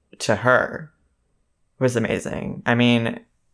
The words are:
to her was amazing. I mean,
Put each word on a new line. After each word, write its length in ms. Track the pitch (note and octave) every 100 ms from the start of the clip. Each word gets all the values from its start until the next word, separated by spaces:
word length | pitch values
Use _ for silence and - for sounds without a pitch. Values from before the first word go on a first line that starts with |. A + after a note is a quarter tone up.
| _ -
to 160 | - G2
her 560 | B2 B2 - - D#3 _ _ _ _ _ _ _ _ -
was 160 | B2+ A#2
amazing. 640 | A2 - - - - - B2
I 80 |
mean, 460 | A#2+ A#2+ A#2 A#2 - _ _ _